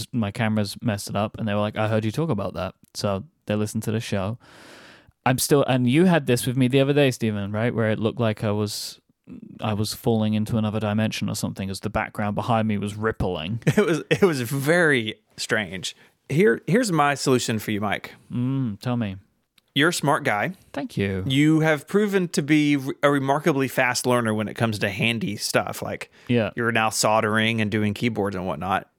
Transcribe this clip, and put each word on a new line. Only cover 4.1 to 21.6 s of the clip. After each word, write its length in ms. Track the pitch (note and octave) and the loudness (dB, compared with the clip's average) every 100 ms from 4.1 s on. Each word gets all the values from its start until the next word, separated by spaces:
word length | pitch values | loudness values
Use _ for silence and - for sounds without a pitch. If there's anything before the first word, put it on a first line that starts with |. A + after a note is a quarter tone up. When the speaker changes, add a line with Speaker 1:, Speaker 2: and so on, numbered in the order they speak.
| G2+ F#2+ A#2+ - - - - - - _ _ B2 | -4 -4 -6 -14 -20 -20 -20 -20 -20 _ _ 0
Speaker 1:
I'm 120 | C3 | 0
still, 260 | - C#3+ | 4 4
and 260 | - C3 B2 | 4 2 4
you 140 | C#3+ F#3 | 6 6
had 200 | E3+ B2+ | 4 2
this 180 | A#2+ B2+ | 0 0
with 120 | B2 | 2
me 100 | B2 | 4
the 140 | C3+ | 4
other 120 | C3+ | 4
day, 160 | C#3+ C#3 | 4 2
Stephen, 400 | A#2+ A2+ G#2 G2 | 2 -2 -2 -4
right? 200 | G#2 A#2+ | -2 0
Where 160 | A2+ A2 | 0 0
it 80 | G#2 | 2
looked 200 | G#2+ - | 0 0
like 240 | A2+ G#2+ | 0 0
I 80 | A2 | -2
was, 480 | G#2 G#2 - - - _ _ - - - - | 0 -2 -6 -10 -14 _ _ -20 -18 -18 -8
I 120 | A2 | -4
was 200 | G#2 G#2+ | -2 -2
falling 400 | - A#2+ A2+ G#2+ | -2 0 2 2
into 240 | G#2+ G#2+ A2+ | 0 0 0
another 240 | G#2+ G#2+ | 0 0
dimension 480 | G#2+ G#2 A2 - G#2 | 0 0 0 -2 -4
or 60 | A2 | -4
something 340 | G2 G#2 G2 | -6 -6 -8
as 100 | F#2+ | -6
the 100 | G#2+ | -4
background 440 | A2 - - G#2 G#2 | -4 -4 -4 -4 -2
behind 320 | G#2 A2+ A2 | 0 0 2
me 100 | G#2 | -2
was 180 | G2+ G#2 | -4 -4
rippling. 640 | A2 - G2 E2+ D#2+ A2+ | -4 -2 -2 -2 -4 -4
Speaker 2:
<laughs> 140 | - F3 | 0 2
It 80 | E3+ | 2
was, 180 | D#3 - | 0 0
it 140 | D3+ | 2
was 180 | G3 C#3+ | 4 2
very 720 | A#2+ C#3 C3+ F3 D#3+ C3 A2 - _ - | -2 -2 2 4 4 2 0 -8 _ -12
strange. 580 | - A2 F#2+ F#2 - - _ _ - | -2 -2 -2 -6 -10 -12 _ _ -2
Here, 340 | C#3+ G#3+ A#3 - | 2 4 2 2
here's 240 | G#3 A3+ | 0 2
my 220 | D#3+ C#3+ C#3 | 2 2 2
solution 420 | D3 B2+ - A2 | 2 2 2 -2
for 120 | - | -2
you, 80 | G#2 | -4
Mike. 360 | G#2 F2+ - - - | -2 -4 -6 -18 -8
Speaker 1:
Mm, 460 | B2 B2+ C3+ B2 G2 | -4 -2 -2 -2 -4
tell 160 | B2+ B2 | -4 -2
me. 180 | G#2+ F#2+ - _ _ _ _ | -2 -6 -14 _ _ _ _
Speaker 2:
You're 160 | C#3 D#3 | 0 2
a 40 | |
smart 300 | E3+ D3 D3 B2+ | 2 0 2 0
guy. 280 | G#2 B2 F#3+ _ | 0 -2 -6 _
Speaker 1:
Thank 240 | - C#4 - | -10 -6 -2
you. 260 | G2 F#2+ G2 | -2 -2 0
Speaker 2:
You 360 | C3+ D3+ D#3+ | 2 4 4